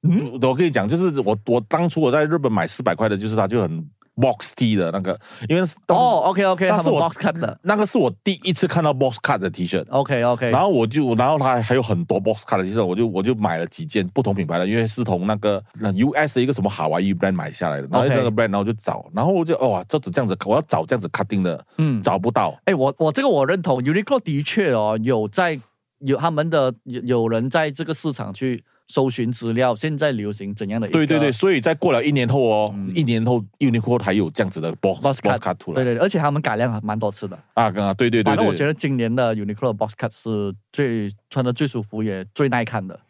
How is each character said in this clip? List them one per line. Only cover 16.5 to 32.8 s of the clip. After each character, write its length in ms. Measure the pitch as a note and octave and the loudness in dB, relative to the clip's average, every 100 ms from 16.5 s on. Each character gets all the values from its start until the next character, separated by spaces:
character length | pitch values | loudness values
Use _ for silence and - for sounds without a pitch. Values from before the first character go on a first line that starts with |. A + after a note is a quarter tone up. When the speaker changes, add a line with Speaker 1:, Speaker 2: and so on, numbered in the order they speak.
Speaker 2:
什 80 | C3 | 0
么 80 | G2+ | -2
Hawaii 480 | F#2+ D#2 E2 G2 F2+ | -2 -2 0 0 0
brand 140 | F#2+ | 0
买 180 | F#2 D2+ | -2 -6
下 200 | - F2 | -4 -4
来 100 | C#2+ | -4
的。 80 | C#2 | -2
然 120 | A#2+ | 0
后 40 | C3 | 2
那 80 | C3 | 2
个 120 | B2 | 0
Speaker 1:
OK。 80 | A2 | 0
Speaker 2:
brand， 160 | A2+ | 0
然 20 | |
后 100 | G2+ G2+ | 0 -2
就 80 | |
找， 360 | A2+ - - - | -4 -4 -6 -6
然 120 | F2 D3+ | -2 2
后 60 | |
我 140 | F#3+ E3 | 2 2
就， 120 | E3 | 0
哇， 220 | C3 F#2+ F#2 | 2 0 -2
这， 100 | D#3 | -4
这 220 | A2 F#2 | -2 -2
样 60 | A2+ | 0
子， 100 | F#2 G2 | -2 0
我 80 | B2 | 0
要 60 | |
找 220 | - - D#2+ | 2 -2 0
这 100 | B2+ | -2
样 40 | |
子 80 | F2 | -2
cutting 340 | - G2+ G2+ | -4 -2 0
的， 240 | F2+ D#2+ - - | 0 -2 -8 -2
Speaker 1:
嗯。 240 | D#3 A#2+ | 0 2
Speaker 2:
找 180 | F#2 F#2+ | 0 0
不 100 | A2+ | 0
到。 280 | A#2 F2+ - - | 0 0 -2 -2
Speaker 1:
哎， 100 | D#3 | 2
我， 180 | C3 C3+ | 0 2
我 120 | D#3 | 0
这 100 | D3+ | 2
个 60 | C#4 | 2
我 160 | D#3+ C3+ | 2 2
认 160 | F#3+ | 0
同， 200 | D#3 B2+ | 0 0
Uniqlo 380 | B2+ F3+ G#3 C4+ | 2 0 0 -2
的 240 | - C#3+ | 0 -4
确 300 | C#3+ - F#3 | -2 0 2
哦， 260 | A#2 G#2+ A2 | 2 2 0
有 280 | A2+ A#2+ G#2 | 0 0 0
在， 280 | G#2 F3 D3 - _ _ _ | 0 0 -2 -10 _ _ _
有 180 | C3+ C3+ | -2 0
他 120 | E3 | 0
们 200 | D3+ D#3+ | 0 0
的， 240 | D3+ C3 A#2 | 2 2 -2
有， 180 | - B2 | -10 -8
有 240 | B2 B2 A2+ | 0 0 2
人 200 | A2+ B2+ | 0 0
在 220 | E3 D#3 | 0 -2
这 140 | C#3 D#3+ | -4 -6
个 80 | |
市 180 | D3+ D#3+ | -4 -4
场 220 | B2 G#2 | -6 -10
去 280 | G2 C3 A#2+ _ _ _ | -4 -4 -4 _ _ _
搜 200 | - C3+ | 0 0
寻 240 | B2 A#2 | 0 -4
资 220 | A#2 A#2 | -2 -2
料， 220 | A2+ B2+ A2+ | 0 0 0
现 200 | D#3+ D3 | -4 0
在 160 | D3+ | 0
流 200 | A#2+ G#2 | 0 -4
行 220 | G#2 G2 G2+ | -6 -8 -6
怎 120 | G2+ | -4
样 140 | A2+ | -4
的 60 | A2 | 0
一 40 | |
个 60 | D#3+ | 0
Speaker 2:
对， 80 | D3+ | 2
对， 140 | D#3 | 2
对， 120 | D3 | 2
所 200 | A#2 G3 | 2 2
以 100 | D#3+ | 2
在 140 | C#3 D#3+ | 2 2
过 160 | F3+ | 2
了 120 | B2 | 2
一 80 | C#3+ | 2
年 160 | C#3+ A#2+ | 2 2
后 140 | C3+ | 2
哦， 300 | A#2+ G#2+ G#2+ | 4 2 0
Speaker 1:
嗯。 180 | G2+ | -4